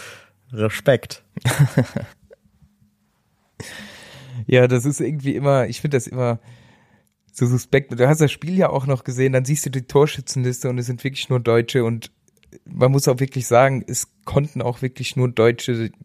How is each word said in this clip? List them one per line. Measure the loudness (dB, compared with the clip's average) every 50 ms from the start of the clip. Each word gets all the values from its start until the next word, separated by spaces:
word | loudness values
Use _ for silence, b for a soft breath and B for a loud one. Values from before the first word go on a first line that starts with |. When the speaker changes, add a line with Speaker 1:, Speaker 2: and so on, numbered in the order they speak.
| B B B B B B B B _ _
Speaker 1:
Respekt. | -4 -2 -2 -2 -2 0 2 2 2 2 0 -8 -16 -18 _ _ _ -6
Speaker 2:
<laughs> | -4 -2 2 2 2 2 4 0 -2 0 -4 -10 -12 -12 -16 _ _ _ -20 _ _ _ _ _ _ _ _ _ _ _ _ _ _ _ _ _ _ _ _ _ _ _ _ B B B B B B B B B B B B B -20 -16 -12 -6 2
Ja, | 4 6 6 6 6
das | 4 2 0
ist | 0 -2 -2
irgendwie | -2 -4 -4 -4 -4 -4 -4
immer, | 0 0 2 2 2 0 -2
ich | -4 -6
find | -4 -2 -2
das | -2 -2
immer | -4 -4 -2 -2 -2 -2 -4 b b b b b b b b b b b b b b _ _ _ _
so | _ -2 0
suspekt. | 2 2 0 0 0 0 0 0 -2 0 2
Du | 2 2
hast | 4 4
das | 2 0
Spiel | 0 -4 -6 -4 0
ja | 2 2 2
auch | 0 -2 -2
noch | -2 -4 -4 -4
gesehen, | -6 -2 0 0 2
dann | 2 0 0
siehst | 0 -2 -2 -4
du | -4
die | -6 -6 -8
Torschützenliste | 0 2 4 4 4 2 -6 -10 -6 -4 -2 -2 -2 -4 -4 -4 -4
und | -4 -4
es | -4
sind | -6 -8 -6 -6
wirklich | -8 -8 -8 -4 -2
nur | -2 0
Deutsche | 2 4 2 2 2 2 0 0 0
und | 0 -2 -4 -6 -14 _ _ _ _ _ _ _ _ -20 -20 _
man | -14 0 2 2 4
muss | 4 4 2 2
auch | 0 0
wirklich | -2 -4 -4 -6 -2
sagen, | 4 4 6 6 4 2 -2 -4
es | -6 -8 -8 -8 -10 _ _ _
konnten | -2 -2 -2 -2 0 -4 -6
auch | -4 -4 -4 -4
wirklich | -6 -6 -6 -8 -10 -6 -2
nur | -2 -2 0
Deutsche | 2 2 2 2 2 0 -4 -4 -4 -4 -4 -6 -10 _ -20